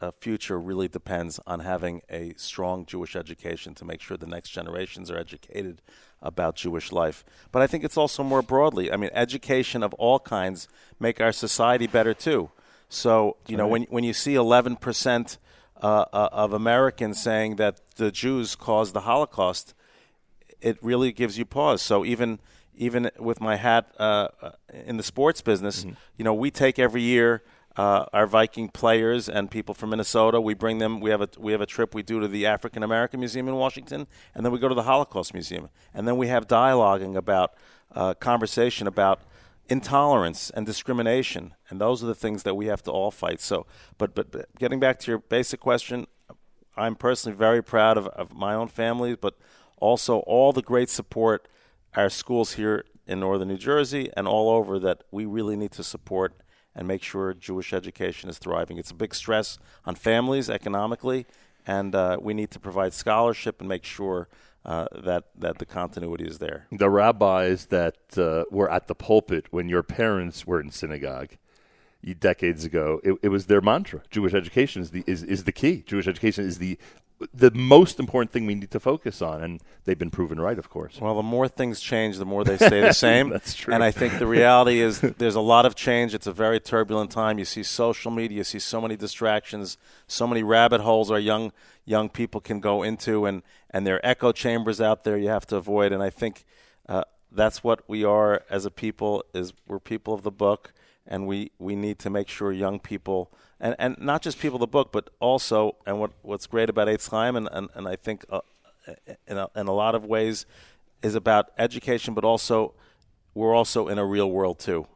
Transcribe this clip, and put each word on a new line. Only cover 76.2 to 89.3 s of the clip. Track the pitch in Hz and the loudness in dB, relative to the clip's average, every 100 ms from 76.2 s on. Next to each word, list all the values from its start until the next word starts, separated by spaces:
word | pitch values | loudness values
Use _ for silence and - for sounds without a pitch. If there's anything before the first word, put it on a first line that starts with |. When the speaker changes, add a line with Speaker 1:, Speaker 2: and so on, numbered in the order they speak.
| 110 104 | 0 0
Speaker 2:
is | 95 87 | -4 -4
the, | 92 90 - - _ - - | -6 -8 -12 -20 _ -16 -10
the | 123 127 | 6 6
most | 113 127 147 185 - | 8 10 10 10 4
important | 127 127 113 | -2 0 0
thing | 120 107 | -2 -2
we | |
need | 104 98 | -4 -4
to | 110 | -4
focus | 127 156 117 - | 0 0 -2 -6
on, | 80 78 | -6 -6
and | 82 85 - - | -8 -10 -16 -8
they've | - 87 | -4 -2
been | 87 | -2
proven | - 82 80 | -4 -4 -2
right, | 90 113 | -2 -4
of | - | -8
course. | 85 76 - | -10 -12 -8
Speaker 1:
Well, | 107 | -4
the | 107 | -2
more | 110 120 131 | -2 0 -2
things | - 123 107 | -2 -4 -4
change, | - 113 110 95 | -4 -2 -2 -4
the | |
more | 95 101 | -4 0
they | 104 98 | 2 6
stay | 214 104 | 6 8
the | 107 | 6
Speaker 2:
<laughs> | - 120 | 6 4
Speaker 1:
same. | 117 139 | 4 2
Speaker 2:
That's | - - | -4 -8
true. | - - | -10 -2
Speaker 1:
And | 117 | 2
I | 113 | 2
think | - 120 92 | 2 -2 0
the | 113 | 2
reality | 117 120 123 123 120 | 6 8 8 8 4
is | 113 104 | 2 2
Speaker 2:
<laughs> | 127 - | -2 0
Speaker 1:
there's | 117 104 | 0 2
a | |
lot | 110 117 123 | 6 8 8
of | |
change. | - 135 120 117 | 2 0 0 0
It's | 107 101 | -4 -6
a | |
very | 90 110 113 | 0 0 0
turbulent | - 113 104 107 104 | 0 0 0 -2 -2
time. | 120 110 107 | -2 -2 -2
You | |
see | 92 110 | -4 -6
social | 98 - 117 110 117 | -6 0 0 0 -4
media, | 117 113 104 | -4 -4 -6
you | |
see | 95 104 | -6 -6
so | - 113 | -6 -4
many | 113 107 | -4 -6
distractions, | 104 - 110 | -8 -2 0